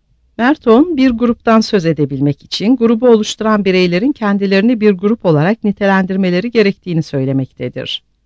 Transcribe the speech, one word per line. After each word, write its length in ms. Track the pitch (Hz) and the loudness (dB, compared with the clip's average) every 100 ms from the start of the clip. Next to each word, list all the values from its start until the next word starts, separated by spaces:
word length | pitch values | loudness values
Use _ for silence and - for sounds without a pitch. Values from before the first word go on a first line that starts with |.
| _ _ _ - | _ _ _ -4
Merton, 600 | 240 311 240 226 359 285 | -2 0 2 4 4 2
bir 120 | 262 | 0
gruptan 520 | 226 240 233 233 220 | 0 -2 -2 0 0
söz 240 | 214 208 165 | 2 -2 0
edebilmek 580 | 151 139 139 143 - | -2 -2 -2 -2 -4
için 340 | - - 196 254 | -10 -6 -2 0
grubu 320 | 226 226 254 | 2 2 2
oluşturan 560 | 220 214 - 220 214 190 | 2 0 -6 -2 0 0
bireylerin 460 | 185 180 175 262 | 0 0 0 -2
kendilerini 720 | - 208 202 196 196 226 233 | -2 -2 -2 0 2 2 2
bir 100 | 214 | 0
grup 340 | 185 208 233 185 | 0 -2 -2 0
olarak 380 | 151 170 226 | 2 0 0
nitelendirmeleri 880 | 208 - 202 190 185 190 180 175 233 | -4 -2 0 0 0 -2 0 -2 -2
gerektiğini 520 | 233 202 196 180 160 | 0 0 -2 -4 -4
söylemektedir. 1000 | - 135 131 135 131 - 123 131 127 - - _ | -4 -4 -2 -2 -4 -8 -10 -10 -10 -12 -14 _